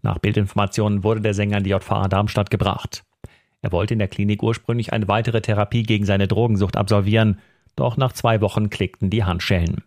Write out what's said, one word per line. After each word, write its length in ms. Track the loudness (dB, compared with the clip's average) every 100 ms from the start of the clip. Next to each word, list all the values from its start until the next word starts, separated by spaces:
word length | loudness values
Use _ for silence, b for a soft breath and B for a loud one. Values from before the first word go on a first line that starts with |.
Nach 160 | -2 -2
Bildinformationen 840 | 0 0 0 0 -2 0 0 0
wurde 160 | 0 0
der 140 | 0
Sänger 240 | 0 0 0
in 60 |
die 60 | 0
J 120 | -2
V 120 | 0
A 140 | -2 2
Darmstadt 420 | 0 0 0 -2
gebracht. 540 | 0 -2 -4 -8 -16 _ _ B B B B
Er 100 | -4
wollte 220 | -2 0
in 40 | 0
der 100 | -2
Klinik 340 | -2 -2 0
ursprünglich 500 | -2 -2 -4 -4 -2
eine 160 | -4 0
weitere 320 | 0 0 -2
Therapie 440 | 0 0 0 0
gegen 200 | 0 0
seine 240 | 2 2 2
Drogensucht 480 | 2 2 2 2 0
absolvieren, 640 | 2 2 4 4 4 2 B B B -2
doch 200 | -2 0
nach 160 | -2
zwei 280 | 0 0 2
Wochen 280 | 2 0 -2
klickten 400 | -2 -4 -2 -2
die 140 | 0
Handschellen. 600 | 0 -2 0 0 2 -2